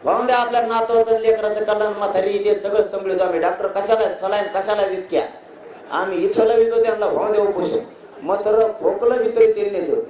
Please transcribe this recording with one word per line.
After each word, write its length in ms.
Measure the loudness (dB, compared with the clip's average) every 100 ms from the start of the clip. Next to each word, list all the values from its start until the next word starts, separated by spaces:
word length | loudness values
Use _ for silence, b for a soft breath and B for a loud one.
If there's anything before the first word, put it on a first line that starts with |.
वाहून 220 | 0 0 2
द्या 120 | 2
आपल्या 240 | 2 0
नातवाचं, 580 | 0 0 2 2 4 2
लेकराचं 440 | 2 2 0 -2
कल्याण, 300 | 0 0 0
म्हातारी 360 | -2 -2 0 0
इथे 260 | 0 0 0
सगळं 280 | 0 0
सांभाळतो 400 | 0 -2 -4 0
आम्ही. 160 | 0 2
डॉक्टर 280 | 0 -2 -4
कशाला, 420 | -4 0 2 2
सलाईन 360 | -2 -2 -2 -2
कशाला 380 | -4 -2 -2 -2
इतक्या, 380 | -4 -2 -4 -4 -10 -20 -20 -20 -20 -8
आम्ही 260 | -4 -4 -2 -2
इथं 200 | 2 2
लावितो 380 | 4 4 2
त्यांना, 220 | 0 0 -2
वाहून 260 | -2 0
द्या 120 | 0
उपोषण. 400 | 0 -2 -2 -4 -6 -18 -20 -14
म्हातारं 500 | -4 -2 2 2 2
खोकलं 440 | 0 -2 0 0 0
बी 180 | 0 4
तरी 160 | 4
ते 180 | 4 -2
नेचं. 320 | -4 -2 -4 -4